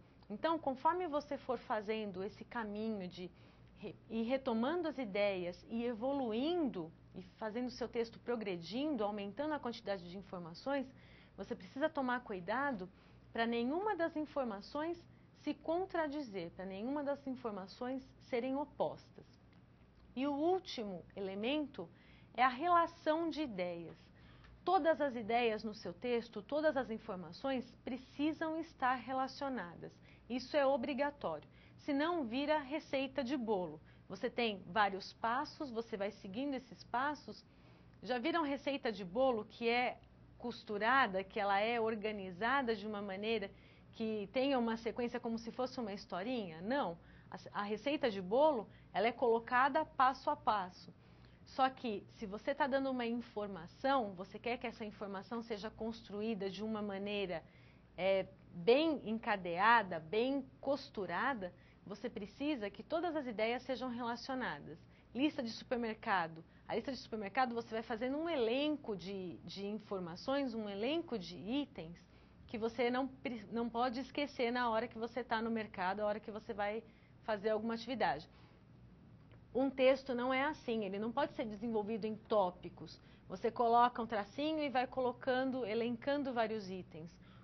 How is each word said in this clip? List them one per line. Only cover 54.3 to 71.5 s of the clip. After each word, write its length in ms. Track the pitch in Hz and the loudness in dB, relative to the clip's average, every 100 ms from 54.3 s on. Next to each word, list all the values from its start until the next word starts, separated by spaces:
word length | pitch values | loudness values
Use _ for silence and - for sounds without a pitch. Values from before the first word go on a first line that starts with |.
| 214 | -6
quer 180 | 233 247 | -4 -4
que 120 | 233 | -4
essa 160 | 226 | -6
informação 580 | 214 208 202 196 202 233 | -10 -8 -6 -6 -6 -6
seja 260 | 226 208 214 | -4 -6 -6
construída 800 | 220 226 220 - 202 220 208 196 | -6 -6 -6 -8 -4 -2 -2 -2
de 140 | 185 | -4
uma 180 | 220 214 | -4 -2
maneira, 600 | 208 196 202 208 190 165 - - - - - - | -2 -4 -2 -2 -2 -4 -8 -18 -20 -20 -14 0
é, 300 | 185 190 185 - - | 4 4 2 -8 -14
bem 480 | 175 170 262 320 269 | 2 6 8 6 2
encadeada, 920 | 190 220 233 208 180 170 214 233 196 165 | -2 -2 0 0 0 4 8 8 6 -2
bem 480 | 156 214 254 277 254 - | -2 0 2 0 -4 -6
costurada, 920 | - 277 - - 180 175 247 247 180 - - - | -2 -2 -4 -6 -2 0 0 0 -4 -10 -20 -20
você 240 | - 202 240 | -14 -8 -8
precisa 600 | 220 202 - 285 285 202 | -6 -8 -2 -2 0 -2
que 140 | - | -6
todas 320 | 220 320 349 302 | -4 0 0 0
as 100 | 254 | -2
ideias 380 | 208 220 247 | 0 0 0
sejam 240 | 247 247 254 | -2 -4 -4
relacionadas. 880 | 240 233 240 - 262 208 147 151 160 - - - | -4 -4 -4 -4 -4 -4 -4 -8 -14 -16 -20 -8
Lista 300 | 226 294 294 | 0 2 2
de 80 | 226 | -4
supermercado. 960 | - - 233 226 214 233 196 165 160 - - - | -6 -4 -2 0 -2 2 2 2 -4 -16 -16 -4
A 80 | 202 | -2
lista 160 | 262 | -2
de 60 | 247 | -6
supermercado, 540 | - 220 196 262 254 | -6 -6 -2 0 0
você 220 | 233 233 | 0 -4
vai 80 | 220 | -4
fazendo 340 | 233 220 254 285 | -4 -2 -2 0
um 120 | 330 | 0
elenco 680 | 311 220 254 302 294 - | 2 2 4 2 0 -2
de, 440 | 196 175 202 180 127 | -6 -6 -6 -6 -8
de 280 | 175 190 202 | -10 -8 -6
informações, 880 | 214 - 196 175 175 - 277 269 | -6 -4 -4 -4 -6 -2 0 0
um 140 | 220 208 | -2 -4
elenco 500 | 196 240 330 330 233 | -2 0 0 -2 -4
de 180 | 170 170 | -6 -8
itens 640 | 185 | -2